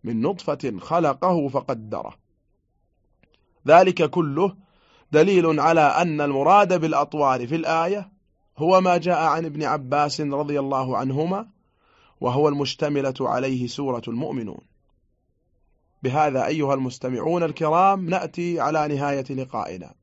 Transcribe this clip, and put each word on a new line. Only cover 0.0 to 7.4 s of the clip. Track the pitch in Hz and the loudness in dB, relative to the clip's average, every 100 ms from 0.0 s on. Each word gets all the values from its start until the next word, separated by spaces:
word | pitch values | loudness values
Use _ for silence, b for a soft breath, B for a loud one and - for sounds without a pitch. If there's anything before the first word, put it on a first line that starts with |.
من | - 113 | -6 -2
نطفة | 131 190 - 143 135 98 | -2 -4 -6 -4 -6 -8
خلقه | - 170 156 131 180 175 139 | -2 0 0 0 0 0 0
فقدره". | 131 - 120 110 101 - - _ _ _ _ _ _ _ _ _ _ _ _ _ _ - | -4 -4 -8 -6 -10 -10 -16 _ _ _ _ _ _ _ _ _ _ _ _ _ _ 6
ذلك | 165 185 180 156 | 8 8 2 0
كله | 180 156 139 196 185 b b b b b | 0 -2 0 -2 -4 b b b b b
دليل | 151 180 185 165 156 | 4 6 4 4 2
على | 147 165 | 4 6
أن | 147 - 175 151 | 4 4 0 0
المراد | 147 135 143 202 196 180 | -2 0 6 6 6 2
بالأطوار | 160 147 143 156 143 127 | 0 -2 -2 0 0 0